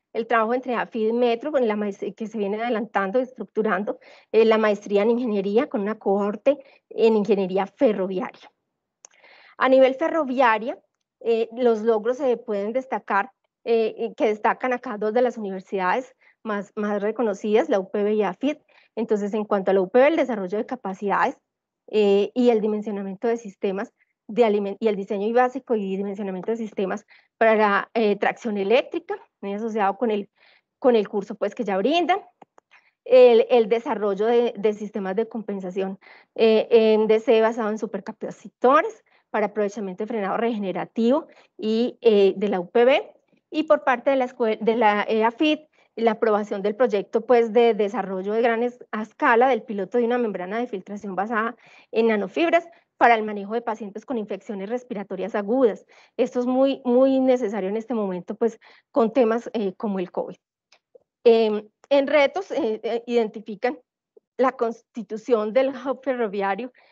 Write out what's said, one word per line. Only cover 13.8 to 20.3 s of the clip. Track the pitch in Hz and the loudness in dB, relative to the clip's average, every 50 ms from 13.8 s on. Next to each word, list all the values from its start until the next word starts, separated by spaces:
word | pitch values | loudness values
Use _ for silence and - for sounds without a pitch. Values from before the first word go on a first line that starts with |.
| 220 214 - - | 0 -2 -4 -6
eh, | 226 220 - | -8 -8 -4
que | - 302 220 | -2 -2 -2
destacan | 214 214 - 226 190 - - 254 | 0 0 0 -2 0 0 -2 -4
acá | 254 247 - 262 208 | -4 -4 -6 -8 -8
dos | 208 208 214 | -6 -4 -2
de | 214 247 | 0 0
las | 254 247 247 | 0 0 -2
universidades | 233 214 196 190 185 185 - - 190 185 180 190 240 262 - _ _ _ _ _ _ | -4 -8 -8 -10 -10 -10 -8 -4 -2 0 0 0 -2 -4 -8 _ _ _ _ _ _
más, | - 220 208 202 196 - - | -8 -6 -6 -6 -6 -8 -8
más | 214 208 208 208 202 | -6 -4 -4 -4 -2
reconocidas, | 196 214 220 220 247 214 196 196 - 214 208 226 330 302 | -2 -4 -2 -2 -2 -2 -2 -2 -2 2 2 2 2 2
la | 247 196 | 0 -2
U | 190 190 | -2 -2
P | - 208 | -4 -2
B | 202 208 214 | 0 0 0
y | 214 | 0
afid. | 208 180 185 - - 277 302 - _ _ _ _ _ _ - | 0 -2 -2 -4 -4 -4 -4 -6 _ _ _ _ _ _ -8
Entonces, | 220 220 214 220 208 202 202 196 | -6 -4 -2 -2 -2 -2 -2 -4
en | 220 214 | -4 -2
cuanto | 208 214 196 190 196 | -2 -2 -2 0 2
a | 190 | 2
la | 190 | 2
U | 185 185 | 2 2
P | - 247 | 4 4
B, | 262 | 4
el | 294 330 | 4 4
desarrollo | 311 285 247 | 2 0 -2